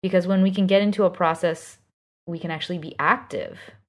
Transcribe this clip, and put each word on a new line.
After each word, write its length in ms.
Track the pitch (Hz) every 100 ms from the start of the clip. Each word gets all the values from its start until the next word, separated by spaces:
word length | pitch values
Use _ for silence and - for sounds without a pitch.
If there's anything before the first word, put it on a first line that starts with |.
Because 240 | 190 185 175
when 160 | 190
we 80 | 190
can 160 | 190 190
get 160 | 196
into 220 | 208 202
a 80 | 190
process, 640 | 180 170 160 175 165 - - _ _ _ _ -
we 140 | 170
can 100 | 165
actually 300 | 160 - 180
be 160 | 151 -
active, 640 | 151 247 - - - - - -